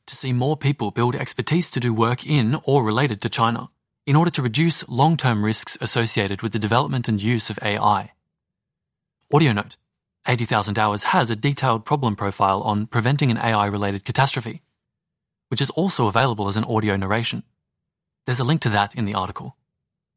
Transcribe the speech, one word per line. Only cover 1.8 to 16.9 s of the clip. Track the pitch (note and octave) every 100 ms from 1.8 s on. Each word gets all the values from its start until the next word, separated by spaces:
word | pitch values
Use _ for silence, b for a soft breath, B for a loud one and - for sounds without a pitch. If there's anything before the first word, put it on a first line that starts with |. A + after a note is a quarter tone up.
do | A#2+
work | A2 A2+ B2+ -
in | D3 A2 D3+
or | - C#3
related | A2 A2 C#3+ G#2
to | A2+
China | - A2+ A#2 - _ _ _ -
in | D3
order | E3+
to | D#3+
reduce | B2 A2 E3 - -
long-term | A#2+ D3+ E3 C3 G#2+
risks | G#2+ A2 - -
associated | A#2+ B2 A2+ - G2 G2
with | A#2
the | G#2+
development | G#2 A2+ D3 C3 A#2
and | G#2
use | G#2+ A#2+ -
of | G#2
A | G#2+ G#2
I. | G#2+ G2+ A2 _ _ _ _ _ _ _ _ _ _ _ -
Audio | D3 D3+
note, | G#2 G#2 - _ _ _ _ -
eighty | A#2+ A#2+
thousand | A2+ G2+ G#2+
Hours | G#2+ G#2
has | - F#3 A#2
a | A2
detailed | C#3+ C#3 C3+ A2
problem | - D3+ B2 G2+
profile | G2+ - G2 G2
on | A2 G#2 G#2+
preventing | A#2+ A#2 C#3+ C#3
an | A#2
A | A#2
I-related | G#2+ G#2 G2+ G2+ G2 -
catastrophe, | A#2 C#3 C3+ A2+ - _ _ _ _ _ _ _ _ -
which | B2+
is | C#3
also | - F#3+ - A2
available | A2 C3 A2 G2
as | G#2
an |
audio | G#2+ A2 G#2+